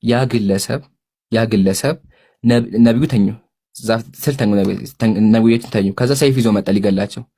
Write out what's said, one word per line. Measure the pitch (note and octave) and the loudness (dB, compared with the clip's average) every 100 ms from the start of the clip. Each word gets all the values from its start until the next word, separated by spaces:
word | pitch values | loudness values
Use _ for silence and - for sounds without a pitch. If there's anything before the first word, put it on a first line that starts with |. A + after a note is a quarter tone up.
ያ | A2+ A#2 C3 | 0 0 0
ግለሰብ፣ | A#2+ G2+ G2 - C3+ - _ _ _ _ | -2 0 -2 -2 -8 -10 _ _ _ _
ያ | A2 A2+ | -2 0
ግለሰብ | A2 F#2+ F#2+ C3+ E3+ _ _ _ _ | 2 0 0 -4 -6 _ _ _ _
ነብ-፣ | A#2 A#2+ A#2 A2 | 0 0 0 2
ነቢዩ | A#2 A#2 D#3 | 4 4 0
ተኙ፣ | A#2+ G2 A2 _ _ _ | 0 0 -2 _ _ _
ዛፍ | - G#2+ A2+ A2+ - | -14 -4 -4 -6 -8
ስር | - C3+ | -6 -2
ተኙ፣ | A2 | 0
ነቢ-፣ | G2+ G2 G2 - | 0 0 -4 -10
ተኝ-፣ | - A2+ G2+ G#2+ | -4 -2 2 4
ነቢያችን | A2+ A2 A#2 - | 4 4 2 -2
ተኙ። | A2 G2 | -2 -2
ከዛ | G2 B2+ | -2 -2
ሰይፍ | C#3 C#3+ C3 | 2 2 2
ይዞ | A2+ | 2
መጣ | G#2 G2 | 0 0
ሊገላቸው። | G2+ G2+ F#2+ G2+ - A#2+ | 0 0 -2 -4 -10 -18